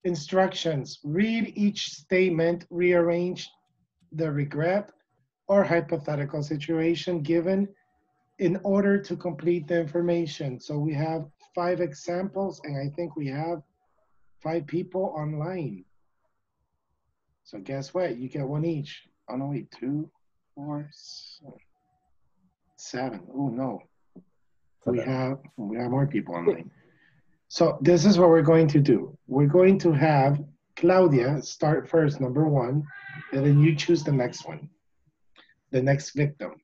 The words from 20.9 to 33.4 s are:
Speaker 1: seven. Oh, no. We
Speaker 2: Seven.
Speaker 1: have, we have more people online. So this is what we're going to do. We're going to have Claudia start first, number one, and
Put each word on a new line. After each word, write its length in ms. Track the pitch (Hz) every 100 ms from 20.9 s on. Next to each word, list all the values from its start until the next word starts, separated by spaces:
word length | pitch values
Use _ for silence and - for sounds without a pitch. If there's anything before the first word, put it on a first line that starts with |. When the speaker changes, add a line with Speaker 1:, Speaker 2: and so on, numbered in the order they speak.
| - - - - - 143 - _ _ _ _ _ _ _ _ _ _ _ _
Speaker 1:
seven. 440 | - 123 131 104 87
Oh, 160 | 131 139
no. 320 | 117 131 98 _ _ _ - _ _ _ _ _ _ -
We 100 | 120
Speaker 2:
Seven. 140 | 131
Speaker 1:
have, 240 | 131 131 139 - -
we 200 | 101 113
have 140 | 120
more 160 | 131 143
people 260 | 110 - 85
online. 360 | 85 82 - _ _ _ _ _ _ _ _
So 280 | - 165 147
this 240 | 139 175 185
is 120 | 175
what 120 | 175
we're 120 | 165
going 260 | 151 160 156
to 100 | 147
do. 360 | 139 120 - - -
We're 180 | 127 147
going 300 | 175 185 180
to 120 | 175
have 500 | 147 160 143 139 147 - _ _ -
Claudia 640 | 170 185 185 135 123 147
start 440 | - - 151 151 -
first, 300 | 165 147 -
number 260 | 127 131 156
one, 360 | 139 120 147 - - - - -
and 120 | 135